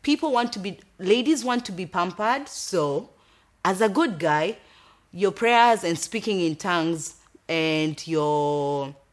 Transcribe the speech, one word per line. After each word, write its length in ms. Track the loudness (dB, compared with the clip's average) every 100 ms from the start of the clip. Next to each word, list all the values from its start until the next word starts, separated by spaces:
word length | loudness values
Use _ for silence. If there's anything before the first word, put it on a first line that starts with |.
People 300 | 2 0 2
want 200 | 0 0
to 80 | -4
be, 180 | -8 -10 -20 -8
ladies 440 | 2 2 4 0
want 220 | 0 -2 -4
to 60 |
be 120 | -8
pampered. 640 | -4 -2 -2 -2 0 0 -4
So 640 | -12 -4 0 0 -2 -6 _ _ _ _ _
as 160 | -2 2
a 80 | 2
good 320 | 2 0 0
guy, 360 | 0 2 0 -4 -16 -20 -20 _ _
your 180 | -2 -2
prayers 540 | 2 2 6 6 4
and 140 | 0 -2
speaking 420 | -4 -4 -2 0
in 160 | 0 -2
tongues 580 | -2 0 0 -2 -6 -14 _ _ -4
and 580 | -2 0 0 -2 -4 -4
your 880 | 0 2 0 0 0 -2 -4 -6 -12 _